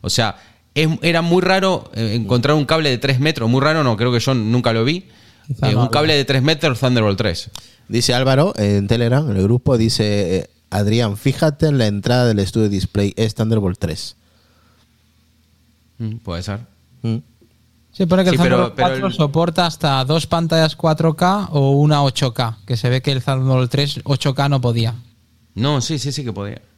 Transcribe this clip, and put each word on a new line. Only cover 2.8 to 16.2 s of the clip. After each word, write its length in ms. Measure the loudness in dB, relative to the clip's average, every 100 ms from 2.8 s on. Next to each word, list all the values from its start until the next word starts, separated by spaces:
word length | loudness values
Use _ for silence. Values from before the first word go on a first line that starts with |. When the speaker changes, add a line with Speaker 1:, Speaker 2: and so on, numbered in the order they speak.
| 0
Speaker 1:
de 80 | 0
tres 220 | 0 0
metros. 280 | 0 0 0
Muy 120 | 2
raro, 240 | 2 2
no, 120 | 0 0
creo 140 | 0
que 80 | 0
yo 160 | 0
nunca 380 | 0 2 0 2
lo 120 | 0
vi. 220 | 0 -2 -6 -20 -20 _ -12
Speaker 2:
Quizá 220 | -4 0
Speaker 1:
Eh, 40 |
Speaker 2:
no 40 | 2
Speaker 1:
un 60 |
Speaker 2:
había. 60 | 2
Speaker 1:
cable 240 | 2 2 0
de 80 |
tres 180 | 2 0
metros 380 | 2 0 0 0
Thunderbolt 380 | 2 2 2 0
tres. 320 | -2 -4 -8 -16 -20 _ _
Speaker 3:
Dice 280 | -2 0
Álvaro, 380 | 2 2 2 2 2
en 320 | 0 2 2
Telegram, 420 | 0 2 0 0
en 60 | 0
el 80 |
grupo, 340 | 2 2 2 2
dice, 600 | 2 0 0 0 0 -2
eh, 120 | -4 _ _
"Adrián, 460 | -2 0 2 0 0
fíjate 520 | -2 0 0 0 0
en 100 | 2
la 80 | 0
entrada 400 | 0 0 2 2
del 140 | 2
estudio 280 | 0 0 0
display, 460 | 0 -2 -2 -2 0
es 200 | -4 -2
Thunderbolt 420 | 0 0 0 -4
tres". 380 | -6 -8 -12 -18 _ _ _ _ _ _ _ _ _ _ _ _ _ _ _ _ _ _
Speaker 1:
Mm, 180 | -10
puede 260 | -10